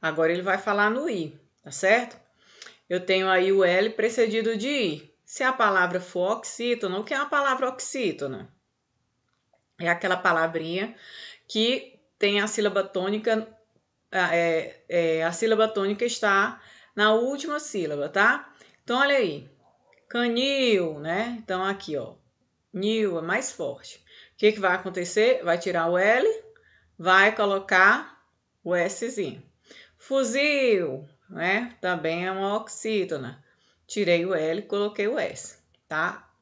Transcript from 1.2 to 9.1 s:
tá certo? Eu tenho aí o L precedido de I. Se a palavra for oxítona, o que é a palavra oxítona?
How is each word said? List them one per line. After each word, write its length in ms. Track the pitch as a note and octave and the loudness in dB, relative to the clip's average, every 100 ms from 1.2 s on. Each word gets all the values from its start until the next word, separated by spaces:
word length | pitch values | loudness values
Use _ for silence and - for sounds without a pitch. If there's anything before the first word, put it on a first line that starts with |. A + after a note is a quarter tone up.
| D#3 - _ _ | -6 -10 _ _
tá 80 | - | -14
certo? 440 | - F#3+ A3+ A#3+ - _ _ _ - - - _ | -2 4 4 2 -12 _ _ _ -20 -20 -20 _
Eu 160 | F3+ | -4
tenho 260 | F3+ F#3+ F#3+ | 0 0 4
aí 220 | F#3 F#3 | 4 4
o 120 | G3 | 4
L 260 | F#3 F3+ G#3+ | 4 4 2
precedido 640 | A3 G#3+ A#3 A#3 G#3+ A3 A3+ | 0 -2 2 2 2 0 -2
de 120 | A#3 | -2
I. 460 | C#4+ G#3+ D3 - _ _ | 0 -2 -4 -10 _ _
Se 180 | - | -2
a 100 | B3+ | -2
palavra 460 | B3+ A3 F#3+ F3 F3 | 2 2 4 2 0
for 380 | F3 F#3 F3+ A3+ | -6 -4 -2 -2
oxítona, 640 | - - A#3+ A#3+ G3+ F3+ | -6 -6 -2 -2 -2 -4
o 40 | |
que 100 | G#3 | -4
é 40 | C#4 | -4
a 80 | C#4+ | -2
palavra 440 | D4 C#4 B3+ C4 | 0 0 0 -2
oxítona? 840 | C4 - C4+ A3+ D3+ C#3 B2 G2 _ _ _ _ _ _ | -4 -8 -4 -4 -2 -6 -8 -14 _ _ _ _ _ _